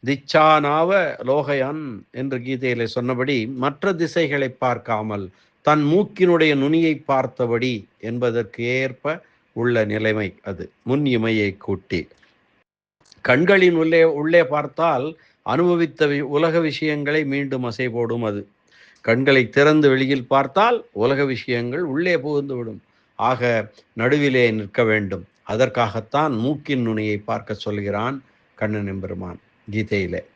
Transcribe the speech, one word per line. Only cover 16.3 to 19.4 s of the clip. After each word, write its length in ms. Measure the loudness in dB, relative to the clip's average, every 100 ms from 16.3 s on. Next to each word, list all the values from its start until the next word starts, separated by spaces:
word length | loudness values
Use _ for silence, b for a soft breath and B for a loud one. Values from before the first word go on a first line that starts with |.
| 0 2 2
விஷயங்களை 600 | 0 -2 -4 -2 -2 -2
மீண்டும் 400 | -2 -4 -4 -4
அசை 220 | -6 -4 -4
போடும் 360 | -4 -4 -2
அது. 180 | -4 -6 -10 _ _ b b b
கண்களை 380 | 0 2 4 4